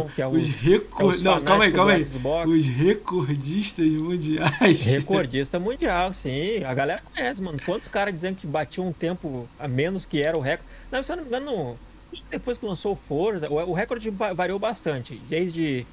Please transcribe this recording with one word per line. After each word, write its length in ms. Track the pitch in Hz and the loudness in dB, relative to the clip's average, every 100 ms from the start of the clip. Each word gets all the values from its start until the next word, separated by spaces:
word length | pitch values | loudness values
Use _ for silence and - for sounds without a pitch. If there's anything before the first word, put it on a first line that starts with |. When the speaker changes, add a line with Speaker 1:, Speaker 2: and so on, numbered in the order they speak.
Speaker 1:
reco-, 80 | 151 - | 0 -2
Speaker 2:
que 60 | |
é 60 | 131 | 0
Speaker 1:
os 100 | 160 | 2
Speaker 2:
os, 120 | 156 | 2
Speaker 1:
recor-, 500 | 107 139 202 - - | 2 4 4 4 2
Speaker 2:
é 40 | 196 180 | 2 4
os 60 | |
Speaker 1:
não, 200 | 185 170 | 4 4
calma 240 | 147 202 202 | 6 6 6
aí, 60 | |
Speaker 2:
fanáticos 40 | 175 | 6
Speaker 1:
calma 160 | 196 | 6
Speaker 2:
do 60 | 180 | 6
Speaker 1:
aí. 100 | 135 | 2
Speaker 2:
Xbox. 420 | 131 131 165 165 | -2 -2 0 4
Speaker 1:
Os 160 | 160 139 | 4 4
recordistas 1200 | 123 175 208 - 180 139 143 135 196 208 - 156 | 4 4 2 0 -2 0 -2 -2 -2 -2 0 2
mundiais. 920 | 156 160 180 151 156 160 - 208 147 107 | 2 0 -2 -2 0 0 4 4 6 4
Speaker 2:
Recordista 760 | 139 139 190 135 131 139 175 | 2 2 0 0 -2 -2 -2
mundial, 540 | 196 277 285 175 185 | -4 -2 0 0 0
sim. 500 | 185 139 135 180 220 | -4 -6 -4 -2 -4
A 100 | 135 | -2
galera 280 | 127 139 190 - | -2 0 -2 -8
conhece, 280 | - 247 214 | -4 -4 -4
mano. 180 | 185 143 - | -6 -6 -4
Quantos 240 | 214 - | -4 -4
caras 240 | 208 202 | -2 -2
diziam 200 | 160 185 | -2 -6
que 140 | 190 165 | -6 -4
batiam 400 | 151 147 - 185 | -4 -4 -4 -6
um 60 | |
tempo 560 | - 170 180 156 127 117 - | -4 -4 -4 -6 -8 -10 -10
a 80 | 143 | -4
menos 380 | 127 160 190 - | 0 0 -2 -4
que 160 | 151 | 0
era 160 | 151 165 | 0 0
o 20 | |
recorde? 320 | 131 170 - - - | -2 -4 -6 -20 -8
Não, 140 | 523 | -6
se 80 | - | -4
eu 60 | 349 | -8
não 60 | |
me 40 | 277 | -6
engano, 500 | 247 285 208 127 117 - - - - - | -6 -4 -4 -4 -8 -16 -20 -20 -18 -10
depois 260 | - 254 233 | -8 -6 -6
que 80 | 214 | -6
lançou 280 | 170 208 | -4 -4
o 60 | 190 - | -4 -4
Forza, 400 | 147 208 190 147 | -2 0 -2 -2
o, 40 | 147 180 | -2 0
o 20 | |
recorde 360 | 170 233 233 220 | -2 -2 -4 -4
va-, 220 | 196 208 | -4 -2
variou 260 | 175 180 196 | 0 -2 0
bastante. 640 | 220 220 165 135 - 113 120 | -2 -2 -4 -4 -6 -14 -4
Desde, 580 | 160 185 165 156 127 120 | -2 -2 0 -2 -2 -6